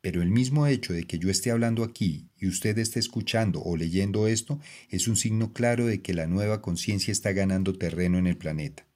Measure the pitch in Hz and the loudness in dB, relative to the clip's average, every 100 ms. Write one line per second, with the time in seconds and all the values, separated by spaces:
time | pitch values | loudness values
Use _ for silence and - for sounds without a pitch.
0 | 95 87 87 113 127 147 147 131 - 85 | -2 0 2 2 2 2 2 0 -2 -6
1 | 85 85 92 95 120 117 117 113 113 - | -4 -2 0 0 0 2 2 0 -2 -2
2 | 98 76 - _ 95 90 113 107 113 117 | -2 -2 -10 _ -4 0 0 0 0 -2
3 | 107 113 107 110 110 82 - 82 82 90 | -2 -4 0 2 2 0 -2 -2 0 0
4 | 101 101 107 110 - 143 - - - 92 | 2 2 2 0 -2 -8 -8 -20 -8 -2
5 | 113 110 113 110 113 113 120 120 117 101 | 0 0 2 0 -2 0 2 4 2 0
6 | - 87 80 92 104 107 98 85 - 101 | -2 -2 0 0 2 0 -2 -2 0 0
7 | 101 101 104 98 95 95 95 92 85 80 | 0 0 0 2 2 2 0 0 -2 0
8 | 90 90 90 85 76 78 73 73 _ | 2 4 2 0 -2 -4 -6 -10 _